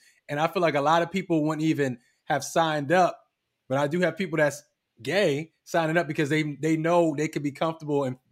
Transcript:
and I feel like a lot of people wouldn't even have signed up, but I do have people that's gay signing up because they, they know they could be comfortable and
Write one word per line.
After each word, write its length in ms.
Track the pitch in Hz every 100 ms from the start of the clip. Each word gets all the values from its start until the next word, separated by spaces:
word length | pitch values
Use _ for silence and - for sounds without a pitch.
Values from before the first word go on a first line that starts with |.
| _ _ -
and 100 | 147
I 80 | 160
feel 160 | 190
like 140 | 165 143
a 40 |
lot 220 | 143 170
of 80 | 165
people 340 | 190 180 165
wouldn't 220 | 151 151 160
even 320 | 143 135 120 _ _ -
have 180 | 143
signed 480 | - 175 160 151 139
up, 280 | 180 175 - _ _ _ _ -
but 100 | 135
I 100 | 143
do 120 | 175
have 160 | 170 -
people 220 | 180 156
that's 240 | 147 - - _ _ _
gay 480 | 117 185 185 139 165 _
signing 320 | - 175 160 170
up 100 | 151
because 220 | 156 143
they, 280 | 156 151 135
they 160 | 156 156
know 380 | 160 175 165 143
they 100 | 156
could 160 | 160
be 80 | 143
comfortable 540 | 135 165 160 151 143
and 120 | 131 127 _